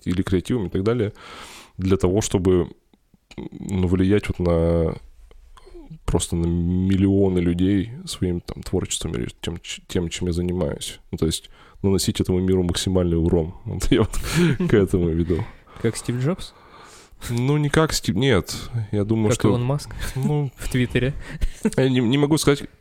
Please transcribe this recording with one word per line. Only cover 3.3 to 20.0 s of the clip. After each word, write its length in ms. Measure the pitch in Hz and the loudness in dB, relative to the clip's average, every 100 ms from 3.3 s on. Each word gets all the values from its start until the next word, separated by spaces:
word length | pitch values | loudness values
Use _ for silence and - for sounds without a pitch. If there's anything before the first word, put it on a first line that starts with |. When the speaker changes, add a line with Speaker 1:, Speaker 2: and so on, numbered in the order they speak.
| - | -14
Speaker 1:
ну, 500 | - - - 95 90 | -14 -10 -4 0 2
влиять 400 | 92 95 104 - | 2 4 2 0
вот 120 | - | -2
на, 560 | 87 82 82 85 80 - - - - - - - - 349 285 160 | 2 2 2 2 0 -4 -12 -20 -20 -20 -20 -20 -20 -20 -20 -10
просто 300 | - - - | 0 0 0
на 120 | 85 85 | -2 0
миллионы 920 | 87 85 90 92 95 98 98 95 90 | 0 0 0 2 2 4 4 2 2
людей 540 | 87 87 92 101 101 139 185 | 0 2 2 2 -2 -8 -12
своим 340 | - 90 87 | -4 -2 -4
там 240 | - - | -6 -12
творчеством 480 | - 92 - - 85 | -4 -4 -2 -6 -6
или 140 | 60 60 - | -6 -6 -8
тем, 180 | 85 85 | -10 -10
ч-, 220 | - - - | -10 -14 -4
тем, 220 | 92 85 | -2 -2
чем 180 | - 90 | -4 -4
я 60 | |
занимаюсь. 680 | 85 90 90 73 - - - - | -2 -2 -2 -2 -4 -10 -14 -10
Ну, 60 | - | -2
то 80 | 80 | -2
есть 220 | - - - - - | -2 -8 -20 -20 -4
наносить 380 | 98 95 - 101 | 0 2 0 0
этому 200 | 95 92 | 0 0
миру 240 | 92 92 | 2 2
максимальный 580 | 87 87 98 92 90 82 | 2 -2 0 0 2 2
урон. 320 | 82 85 80 - | 2 2 0 -6
<laughs> 60 | 104 | -10
Вот 220 | 92 - | -2 2
я 80 | - | 4
вот 180 | - - - 156 170 131 175 | 2 -2 -2 2 2 2 2
к 60 | |
этому 360 | 110 92 92 87 | 4 4 2 2
веду. 340 | 82 85 85 113 - - - | 0 0 -2 -4 -12 -20 -6
Speaker 2:
Как 160 | 117 - | -4 -4
Стив 200 | - 123 | -6 -4
Джобс? 340 | 135 190 - - - - - - - - - | -2 -4 -8 -18 -20 -20 -20 -20 -20 -14 -6
Speaker 1:
Ну, 260 | 120 131 151 | -2 2 2
не 120 | 147 | 2
как 240 | 156 160 | 2 2
Стив, 240 | - - 92 | 0 -2 0
нет. 360 | 135 101 - - - 117 104 | 4 4 2 -6 -8 -6 -2
Я 140 | 104 | -2
думаю, 240 | 101 113 107 | 0 2 2
Speaker 2:
Как 60 | 107 | 4
Speaker 1:
что 100 | 113 | 2
Speaker 2:
Илон 120 | 120 | 2
Маск? 260 | 123 143 - - | 0 -2 -4 -8